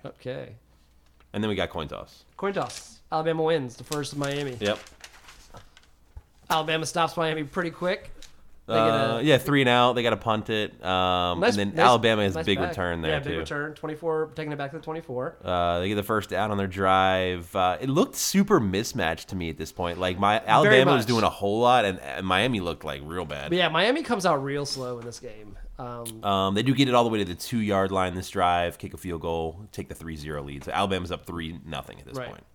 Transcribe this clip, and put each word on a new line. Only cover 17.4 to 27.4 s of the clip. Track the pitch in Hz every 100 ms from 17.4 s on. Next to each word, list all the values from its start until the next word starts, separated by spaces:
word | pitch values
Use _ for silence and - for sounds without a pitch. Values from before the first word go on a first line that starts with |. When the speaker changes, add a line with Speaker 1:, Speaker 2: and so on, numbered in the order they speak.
| 85 101
Speaker 2:
Uh, | 90 87
it | 131
looked | 143 269
super | - - 190 196 190
mismatched | 104 95 113 117 82 82 -
to | 92
me | 85
at | 76
this | 80
point. | - 87 87
Like, | 92 92
my, | 101 110
Speaker 1:
Very | -
Speaker 2:
Alabama | 110 156 120 175
was | 139
Speaker 1:
much. | 110
Speaker 2:
doing | 117
a | 101
whole | - 101 107
lot, | 120 127 104
and, | 92
and | 67 65 95
Miami | 92 123 113
looked, | 87 76
like, | 78 69
real | 73 87
bad. | 80 71 71
Speaker 1:
But | 175
yeah, | 170
Miami | 160 202 294
comes | 302 233 180
out | 147
real | 135 143 143
slow | 135 127 120
in | 117
this | 113
game. | 123 107 104 95 - -
Um, | 123 120 117 110
Speaker 2:
Um, | 104 98 98
they | 101
do | 123
get | 127 135
it |
all | 120
the | 117
way | 110
to |
the | 95
two-yard | 87